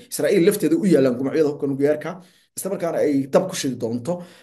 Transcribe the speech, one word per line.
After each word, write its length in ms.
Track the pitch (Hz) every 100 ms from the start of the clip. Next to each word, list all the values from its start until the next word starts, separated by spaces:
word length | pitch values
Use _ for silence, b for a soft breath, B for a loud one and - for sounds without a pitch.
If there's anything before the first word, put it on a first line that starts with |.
| B
Israa'iil 360 | - 143 196
lafteeda 320 | 170 196 156 160
u 80 | 196
yaalaan 280 | 147 135 120
gumacyadan 340 | 135 135 147
hubka 140 | 143 139
nukliyeerka, 440 | 135 143 151 160 185 B B B -
isla 120 | 190
markaana 280 | 196 170 143
ay 280 | 147 139 135
dab 180 | 185 185
ku 80 |
shidi 220 | - 143 120
doonto, 360 | 113 120 120 175 175 B